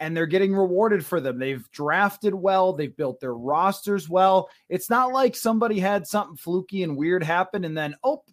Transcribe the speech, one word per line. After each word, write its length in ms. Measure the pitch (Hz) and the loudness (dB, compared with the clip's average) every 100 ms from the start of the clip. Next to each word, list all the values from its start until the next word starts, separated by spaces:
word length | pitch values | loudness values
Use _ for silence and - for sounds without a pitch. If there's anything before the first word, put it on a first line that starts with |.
and 160 | 156 165 | -4 -2
they're 100 | 165 | 0
getting 260 | 190 196 | 2 2
rewarded 540 | 196 185 180 220 196 - | 2 2 2 2 2 0
for 140 | 175 | -2
them. 180 | 131 123 | -2 -4
They've 320 | 135 131 - | -4 -6 -10
drafted 640 | - 147 175 202 - 208 | -6 0 2 2 0 -4
well. 380 | 190 190 190 185 | 0 2 4 2
They've 240 | 156 143 - | 0 -6 -4
built 240 | 135 123 | -6 -6
their 160 | 131 117 | -8 -6
rosters 720 | 127 156 190 196 208 202 156 | -2 2 2 0 -2 -4 0
well. 420 | 185 190 190 - - - | 4 6 4 0 -12 -6
It's 220 | 180 - | -6 0
not 220 | 233 254 | 0 2
like 240 | 262 254 - | 2 0 0
somebody 420 | 226 220 233 208 | -2 0 0 0
had 300 | 190 202 - | 0 -2 -2
something 280 | 208 190 160 | -4 -4 -10
fluky 460 | 170 180 185 190 | -4 -4 -4 -4
and 140 | 170 139 | -4 -2
weird 260 | 160 180 | 0 0
happen 420 | 156 175 185 202 | 2 0 0 -4
and 140 | 165 156 | -4 -4
then, 160 | 147 - | -6 -2
oh, 220 | 262 294 _ | -2 -2 _